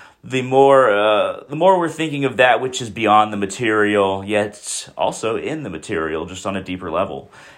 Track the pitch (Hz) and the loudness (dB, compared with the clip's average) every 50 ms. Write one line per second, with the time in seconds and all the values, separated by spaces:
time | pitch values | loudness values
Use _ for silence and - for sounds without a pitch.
0 | - - _ _ - 113 123 131 123 127 131 135 139 139 139 135 131 117 104 104 | -20 -20 _ _ -12 -8 -6 -6 -4 0 4 6 6 8 8 6 6 4 4 4
1 | 104 107 107 104 92 95 90 - - - 139 151 170 190 190 180 170 160 - - | 4 4 2 2 2 0 -4 -8 -12 -10 -4 0 4 4 4 4 2 -2 -4 -4
2 | 160 160 143 143 139 131 117 104 127 127 120 113 127 131 127 - 127 113 92 113 | -6 -4 -2 -2 -2 -2 2 4 4 4 4 2 0 -4 -6 -8 -10 -10 -6 -2
3 | 110 104 104 107 107 107 107 101 101 95 - - 123 113 110 107 104 104 104 101 | 2 4 4 4 4 2 0 -4 -4 -6 -4 -4 -2 0 2 2 2 2 2 2
4 | 101 98 95 98 95 101 107 104 104 107 107 - - - - - - - - - | 2 2 0 -2 -4 -2 -2 -2 -2 -2 -6 -12 -12 -10 -10 -10 -10 -12 -8 -4
5 | 87 110 175 - - 110 113 90 78 107 147 160 143 104 85 80 - - 107 82 | -4 -4 -4 -4 -4 -4 -4 -4 -6 -6 -8 -8 -8 -10 -10 -12 -10 -8 -6 -6
6 | 80 80 78 80 82 87 92 92 - 104 98 98 82 90 92 90 - 82 78 85 | -4 -4 -6 -6 -8 -10 -12 -10 -8 -8 -8 -8 -8 -10 -10 -10 -8 -6 -4 -4
7 | 98 - 69 69 - - - - - - - | -4 -4 -6 -12 -14 -18 -20 -20 -20 -20 -20